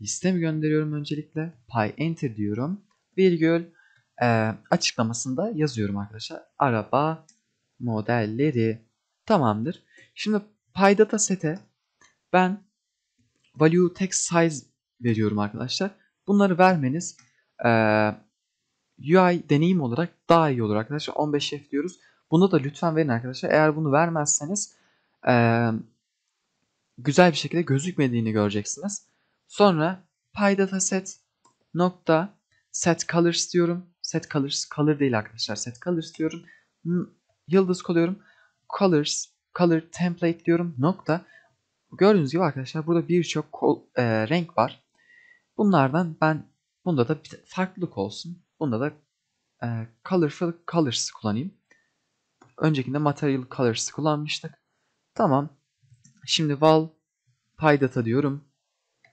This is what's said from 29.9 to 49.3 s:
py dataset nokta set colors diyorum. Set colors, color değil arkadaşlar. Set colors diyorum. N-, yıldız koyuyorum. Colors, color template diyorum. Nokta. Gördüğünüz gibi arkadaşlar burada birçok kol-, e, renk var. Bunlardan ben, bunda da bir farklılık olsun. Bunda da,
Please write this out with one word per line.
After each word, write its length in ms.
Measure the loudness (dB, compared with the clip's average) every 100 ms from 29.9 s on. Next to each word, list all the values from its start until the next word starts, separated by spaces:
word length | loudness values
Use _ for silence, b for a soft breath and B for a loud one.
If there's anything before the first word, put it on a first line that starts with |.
| -4 _ _ _ -2
py 200 | 0 2
dataset 600 | -2 -2 -2 -4 -6 -20 _ _ _ _ _
nokta 600 | -2 -2 -2 0 0 0 _ _ _ _
set 380 | -4 0 0 0
colors 440 | 2 2 0 -2
diyorum. 320 | 0 0 -2 -8 _
Set 300 | -8 -8 -4
colors, 380 | -4 -2 -6 -8 -2
color 240 | 0 2
değil 180 | 0 0
arkadaşlar. 380 | -4 -10 -8 -8
Set 260 | -10 -10
colors 320 | -6 -6 -6
diyorum. 300 | -6 -6 -6 b b b _ -4
N-, 200 | -4 -4 _ _ _ 0
yıldız 340 | 2 2 -2
koyuyorum. 380 | 0 0 0 -2 b b b b -12 0
Colors, 480 | 2 2 0 -6 -10 _ _ 0
color 240 | 2 2 -2
template 540 | -4 -4 0 -2 -2 0
diyorum. 300 | 0 -2 0
Nokta. 480 | 0 0 -4 -6 b b b _ _ _ _
Gördüğünüz 400 | 2 4 4 2
gibi 120 | 0
arkadaşlar 440 | -2 -2 -8 -6 0
burada 200 | 0 2
birçok 440 | 0 0 -4 -6
kol-, 340 | -2 0 0 _ -2
e, 320 | 0 0 0
renk 280 | -2 -2 0
var. 260 | 0 -2 _ b b b b b b -2
Bunlardan 580 | 2 4 4 0 -4 0
ben, 240 | 0 0 -8 _ _ _ -4
bunda 220 | 0 0
da 160 | -2
bir 200 | -8 -20 _
farklılık 520 | -6 -6 -6 -8 -6
olsun. 460 | -8 -8 -16 -16 _ -6
Bunda 200 | -4 -2
da, 120 | -4 -8 _ _ _